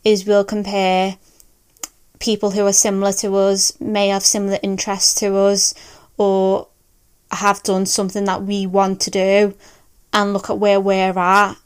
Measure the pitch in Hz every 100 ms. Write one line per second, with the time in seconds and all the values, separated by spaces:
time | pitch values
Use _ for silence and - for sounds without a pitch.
0 | 220 208 196 202 202 208 196 202 185 185
1 | 190 185 _ _ - _ _ _ - _
2 | _ _ - 208 208 196 202 202 214 196
3 | 196 196 208 196 196 196 - - - 208
4 | 202 196 - 214 196 196 202 190 - 196
5 | - - 202 196 196 196 - - - -
6 | _ - 202 190 190 190 - _ _ _
7 | _ _ _ - 208 196 - 190 190 -
8 | 190 208 202 185 196 202 190 190 190 190
9 | - 196 190 196 208 202 - _ _ _
10 | _ 208 202 196 - 208 202 196 196 190
11 | 190 180 180 196 202 180